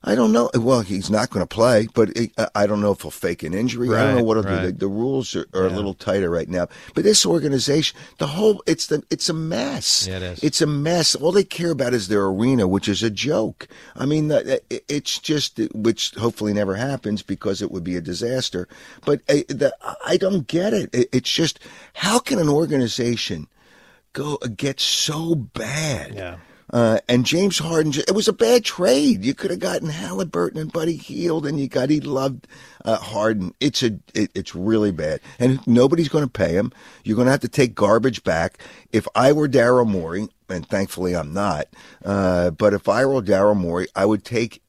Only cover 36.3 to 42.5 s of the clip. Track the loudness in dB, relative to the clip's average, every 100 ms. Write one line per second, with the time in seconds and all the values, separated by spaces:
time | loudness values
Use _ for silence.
36.3 | 0 0 2 -2 -6 -20 -14 -4 2 4
37.3 | 2 0 2 0 2 4 4 2 -2 -2
38.3 | 0 -2 _ -20 -20 _ -2 0 2 4
39.3 | 4 4 4 6 4 4 0 -2 -6 -8
40.3 | _ _ -10 -4 -4 -2 -2 -2 -2 -4
41.3 | -4 -2 -2 -6 -10 -20 -14 -4 0 2
42.3 | 2 0